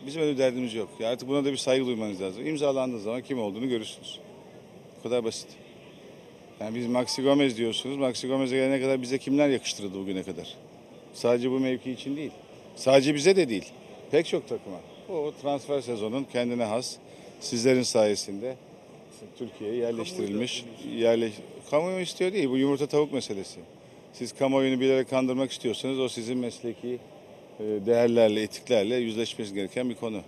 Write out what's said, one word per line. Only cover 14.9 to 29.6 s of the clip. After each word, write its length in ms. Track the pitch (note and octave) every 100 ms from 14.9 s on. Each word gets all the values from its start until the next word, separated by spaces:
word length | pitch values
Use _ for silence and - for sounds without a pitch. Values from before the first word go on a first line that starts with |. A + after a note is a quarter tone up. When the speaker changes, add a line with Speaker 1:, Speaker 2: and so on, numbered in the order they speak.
| - -
Speaker 1:
O 240 | F3 D3 -
transfer 380 | C3+ C#3+ C3 C#3+
sezonun 460 | A#2+ A#2 A2 B2+ C3+
kendine 320 | B2+ A#2+ B2
has, 320 | A2 A2+ B2+ - - - - -
sizlerin 420 | - A#2+ B2 B2+
sayesinde 760 | A#2+ A#2 G#2+ G2+ - G2 B2 B2+ - - - - - - G#2+ -
Türkiye'ye 380 | A#2 - G#2+ A#2+
yerleştirilmiş, 880 | A#2 A#2 G#2+ - G#2 G#2 B2 -
Speaker 2:
Kamuoyu 360 | A#2+ - A#2 A#2
da 40 | A2+
Speaker 1:
yerleş-, 320 | A#2 A2+ G2+ - - -
kamuoyu 300 | D3 F3 F#3
istiyor 320 | F3 - F#3
değil. 180 | G3+ C#3
Bu 60 | C3
yumurta 300 | C#3 C#3 C#3+
tavuk 260 | D3 D3+
meselesi. 480 | C3+ - G2 F#2 - E2 - - - -
Siz 200 | - A#2+
kamuoyunu 480 | - C3+ C3+ C3+ C3
bilerek 300 | C3 C3 B2+
kandırmak 400 | C3 C3 B2+ C3
istiyorsanız 460 | - B2 G2+ B2+ C3+
o 80 | B2+
sizin 300 | A#2+ A2+ B2+
mesleki, 600 | A#2+ - A#2+ A2 B2 B2 - - - - - -
e, 40 | G#2+ G#2+ G2
değerlerle, 560 | A#2 A#2+ A#2 A2 G#2+
etiklerle 520 | G#2+ - - A#2 G2+ B2+
yüzleşmeniz 560 | A#2 A2 A2+ - G#2+
gereken 360 | G2